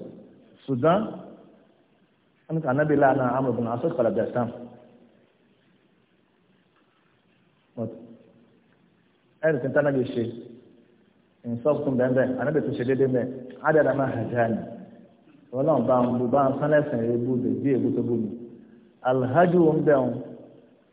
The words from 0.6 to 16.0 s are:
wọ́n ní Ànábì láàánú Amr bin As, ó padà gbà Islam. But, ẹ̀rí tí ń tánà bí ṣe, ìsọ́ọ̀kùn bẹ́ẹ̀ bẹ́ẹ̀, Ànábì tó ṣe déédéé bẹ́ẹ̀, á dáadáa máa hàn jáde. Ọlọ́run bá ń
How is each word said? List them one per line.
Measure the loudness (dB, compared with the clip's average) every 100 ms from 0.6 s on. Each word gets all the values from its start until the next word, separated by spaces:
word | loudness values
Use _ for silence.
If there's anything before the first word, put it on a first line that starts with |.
| -6 0 2 2 -2 -10 -16 -20 -20 -20 _ _ _ _ _ _ _ _ -6
wọ́n | -4
ní |
Ànábì | 0 0 2 4
láàánú | 4 4 2
Amr | 0 0
bin | -2 -2
As, | -2
ó | -2
padà | 0 0
gbà | 0
Islam. | -2 -2 -4 -6 -16 -20 -20 -20 _ _ _ _ _ _ _ _ _ _ _ _ _ _ _ _ _ _ _ _ _ _ _ _ _ _ _ -10
But, | -10 -10 -20 -20 _ _ _ _ _ _ _ _ _ _ _ _
ẹ̀rí | -2 0
tí | 0
ń |
tánà | 0 2
bí | 0
ṣe, | -2 -4 -6 -8 -16 -20 -20 -20 _ _ _ _ _ _ -8
ìsọ́ọ̀kùn | -2 0 0 0 0
bẹ́ẹ̀ | 2
bẹ́ẹ̀, | 2 0 0
Ànábì | -2 0
tó | -2
ṣe | -4
déédéé | -2 2 2
bẹ́ẹ̀, | 2 -2 -8 -14 -4
á | 2
dáadáa | 4 4
máa | 2 -2
hàn | -2 -4
jáde. | 0 0 0 -6 -14 -18 -20 -20 _ _ -20 _
Ọlọ́run | -2 0 2 2
bá |
ń | 2